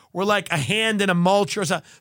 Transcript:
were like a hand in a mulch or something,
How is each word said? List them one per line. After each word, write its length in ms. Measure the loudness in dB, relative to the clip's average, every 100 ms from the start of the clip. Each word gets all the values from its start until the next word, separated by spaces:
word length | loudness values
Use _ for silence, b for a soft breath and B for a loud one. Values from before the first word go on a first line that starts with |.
| b
were 100 | -4
like 260 | 0 0 0
a 60 | -4
hand 440 | -2 0 0 0
in 80 | 0
a 40 |
mulch 440 | 2 4 2 2 -2
or 80 | -4
something, 200 | -4 -6 B